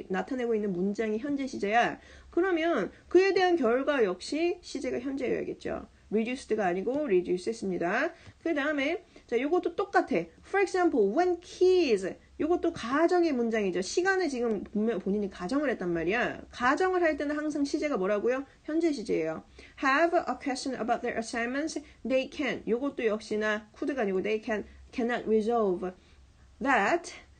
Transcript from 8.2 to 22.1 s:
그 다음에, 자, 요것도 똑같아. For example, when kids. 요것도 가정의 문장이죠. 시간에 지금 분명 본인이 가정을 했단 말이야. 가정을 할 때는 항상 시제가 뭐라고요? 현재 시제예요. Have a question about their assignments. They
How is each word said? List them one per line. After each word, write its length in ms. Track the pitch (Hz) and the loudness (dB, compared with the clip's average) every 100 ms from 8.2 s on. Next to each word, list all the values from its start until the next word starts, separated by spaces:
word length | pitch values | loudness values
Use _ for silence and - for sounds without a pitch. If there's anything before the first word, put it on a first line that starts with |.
| - - | -18 -8
그 140 | 330 | -4
다음에, 500 | 294 285 302 269 359 - - - | -2 0 0 -2 -2 -8 -20 -4
자, 140 | 233 | -2
요것도 340 | 285 349 339 | 2 0 0
똑같아. 420 | - 403 359 330 196 - - - | -4 0 0 2 0 -2 -10 -2
For 160 | 392 | 0
example, 500 | 370 370 349 285 196 | 2 2 2 4 4
when 280 | 247 359 339 | 4 2 0
kids. 720 | - - 359 370 302 202 185 - - - | -6 2 6 6 4 2 0 -8 -10 -4
요것도 360 | 302 349 330 | 0 0 0
가정의 580 | - 226 277 339 359 339 | -4 -2 2 4 4 2
문장이죠. 480 | 254 233 220 196 175 | 2 0 0 0 -2
시간에 480 | 190 - 370 381 339 | -2 0 0 2 0
지금 340 | 254 233 208 | 0 -2 -2
분명 360 | - 208 220 190 | -4 -2 -2 -2
본인이 320 | 190 208 196 | -2 -2 -2
가정을 400 | - 180 269 294 | -6 -4 0 0
했단 200 | 214 180 | -2 -2
말이야. 520 | 170 160 233 185 - - | -2 0 0 0 -4 -12
가정을 520 | - 247 294 370 359 | -2 0 2 2 2
할 140 | 330 302 | 2 0
때는 180 | 294 | -2
항상 300 | 302 302 294 | -4 -4 -2
시제가 320 | 285 311 294 240 | -2 -2 -2 0
뭐라고요? 480 | 185 208 220 262 277 - | 0 0 0 -2 -4 -12
현재 300 | - 311 330 | -6 0 0
시제예요. 500 | 269 196 170 160 160 - - - - | 0 -2 -2 -2 -6 -12 -20 -20 -2
Have 360 | 277 269 339 349 | 0 4 4 2
a 160 | - 247 | 0 -4
question 380 | 285 262 269 233 | -4 -4 -4 -4
about 220 | 220 233 | -2 -2
their 180 | 240 - | -2 -4
assignments. 640 | 226 240 233 269 311 311 - - | -4 -4 -4 -4 -4 -6 -12 -10
They 240 | 226 | -2